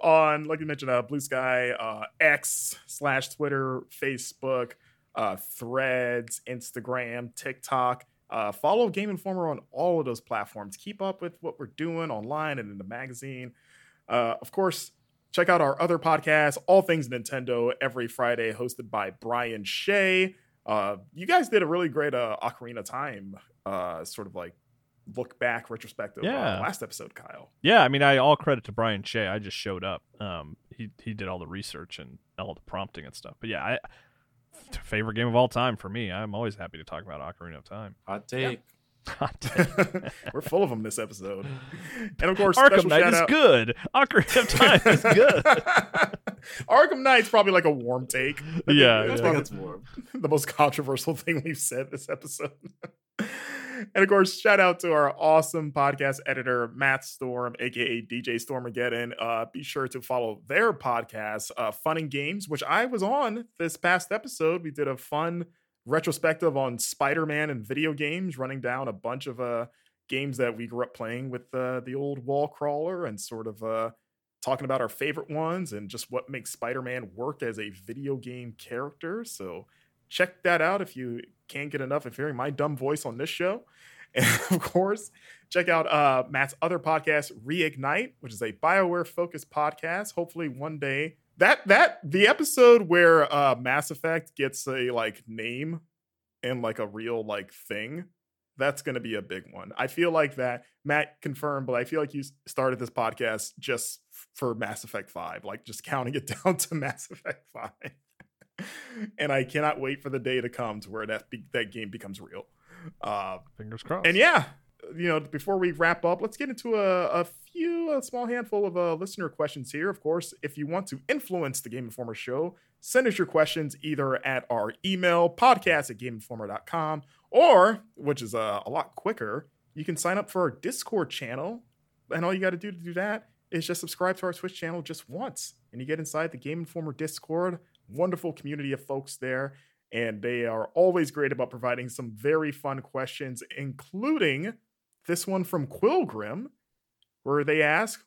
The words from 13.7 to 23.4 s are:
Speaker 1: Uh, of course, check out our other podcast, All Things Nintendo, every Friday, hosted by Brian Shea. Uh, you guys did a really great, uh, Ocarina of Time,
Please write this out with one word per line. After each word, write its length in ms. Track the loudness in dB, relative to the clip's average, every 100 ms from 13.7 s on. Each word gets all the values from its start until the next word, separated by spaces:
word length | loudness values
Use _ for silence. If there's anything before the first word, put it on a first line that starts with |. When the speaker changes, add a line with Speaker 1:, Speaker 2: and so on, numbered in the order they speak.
| _ _ _ _
Speaker 1:
Uh, 280 | 0 2 -2
of 100 | -6
course, 400 | 0 0 0 -10 _ _ _ _
check 160 | 2 6
out 140 | 6
our 180 | 6 2
other 180 | 2 2
podcast, 600 | 4 2 4 4 4 2 6
All 160 | 6
Things 260 | 6 0 0
Nintendo, 640 | -6 -6 -6 -2 0 0 0
every 260 | -2 -2 -6
Friday, 440 | 0 0 2 0
hosted 380 | -2 -6 -8 -6
by 180 | -4 -4
Brian 540 | -6 -2 -2 -2 -6
Shea. 720 | -6 -6 0 2 4 4 2 -2 _ _ -2
Uh, 280 | 0 0 -4 -10
you 140 | -12 2
guys 200 | 2 4
did 140 | 2
a 40 | 2
really 220 | 0 0
great, 240 | 0 0
uh, 240 | 0 -2 -2
Ocarina 360 | -4 -6 -14 -12
of 40 |
Time, 520 | -10 -8 -8 -8 -14 -18